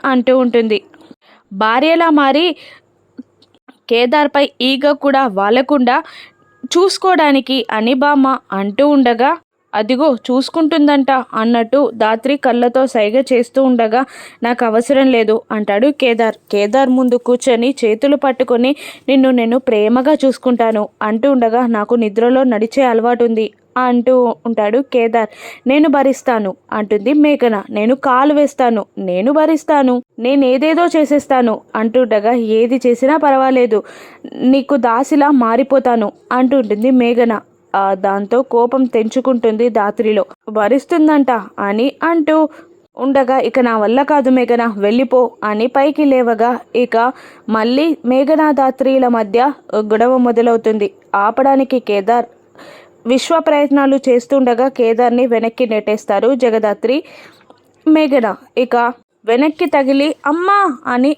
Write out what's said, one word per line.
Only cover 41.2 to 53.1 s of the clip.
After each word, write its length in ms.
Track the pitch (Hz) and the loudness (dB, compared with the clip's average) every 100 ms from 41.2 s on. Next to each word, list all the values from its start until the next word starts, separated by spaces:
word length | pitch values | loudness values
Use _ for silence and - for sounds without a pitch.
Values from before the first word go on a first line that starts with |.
| 262 226 196 - | 0 -2 -6 -8
అని 300 | 202 208 277 - | -4 -2 -2 -2
అంటూ 340 | - 339 294 311 302 - - _ _ - | -2 -2 0 0 0 -4 -20 _ _ -8
ఉండగా, 400 | 262 269 247 262 | -2 0 0 0
"ఇక 200 | 233 262 | 0 -2
నా 140 | 240 220 | 0 0
వల్ల 200 | 208 254 | 0 0
కాదు 280 | 285 294 262 | 0 0 2
మేఘన, 340 | 254 240 233 233 202 | 0 0 0 -2 -2
వెళ్ళిపో" 440 | 202 240 262 254 233 - | -2 0 0 0 0 -4
అని 220 | 214 214 247 | -6 -4 -2
పైకి 380 | 277 294 285 | 0 0 0
లేవగా, 460 | 285 254 240 220 233 240 - 226 | 2 2 0 0 -2 -2 -4 -4
ఇక 200 | 240 226 247 - - - - | -2 0 -2 -4 -18 -14 -4
మళ్ళీ 380 | 220 226 262 330 - | -2 0 0 -2 -2
మేఘన 400 | 240 262 277 311 302 | -2 0 2 2 2
దాత్రిల 560 | 277 262 262 269 262 247 | 2 0 0 0 2 0
మధ్య 320 | 226 208 233 277 - - 214 | 0 0 0 0 -4 -6 -4
గొడవ 320 | 214 214 240 262 | -2 0 2 2
మొదలవుతుంది. 720 | 247 226 233 226 226 214 202 - - | 2 2 2 0 0 -2 -4 -8 -6
ఆపడానికి 680 | 202 208 226 269 269 262 254 | -2 0 0 2 2 0 -2
కేదార్ 460 | 220 202 196 240 - _ _ - - - - _ | -2 -2 0 -2 -2 _ _ -20 -20 -20 -20 _
విశ్వ 280 | 233 | -2